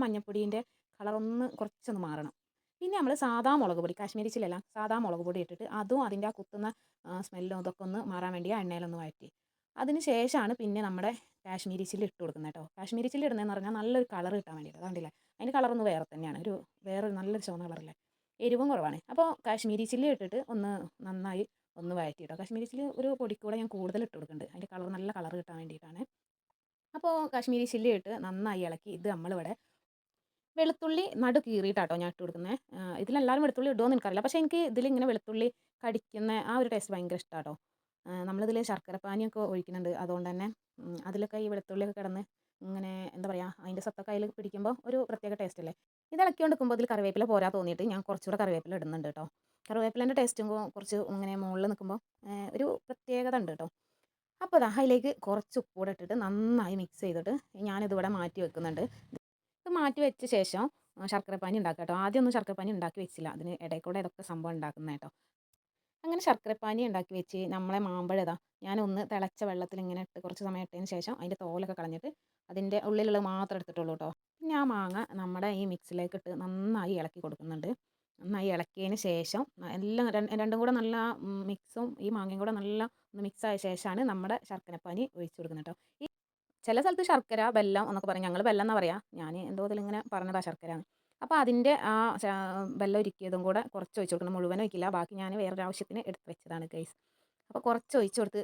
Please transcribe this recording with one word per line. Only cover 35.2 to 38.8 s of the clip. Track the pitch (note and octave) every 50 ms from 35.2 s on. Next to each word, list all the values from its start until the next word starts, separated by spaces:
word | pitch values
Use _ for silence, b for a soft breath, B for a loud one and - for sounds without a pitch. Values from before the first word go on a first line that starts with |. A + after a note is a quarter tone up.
| - G#3+ A3 A3 A3+ B3 - _ _ _ _ _
കടിക്കുന്ന | - A3+ A3 A3 - _ - G#3+ G#3+ A3 A3 A3 - -
ആ | A#3 C4
ഒരു | B3+ A#3
ടേസ്റ്റ് | A3+ G3+ - - F#3+
ഭയങ്കര | F3+ F3+ E3+ F3+ F3+
ഇഷ്ടാട്ടോ. | - _ - D#3+ D3 D3+ D#3 - _ _ _ _ _ _ _ _ -
ആ, | F3 F3+ F3+ F3+ F#3+
നമ്മളിതിൽ | F#3+ G3 G#3+ A3 A3+ A3+ A#3 A3+
ശർക്കര | G3 -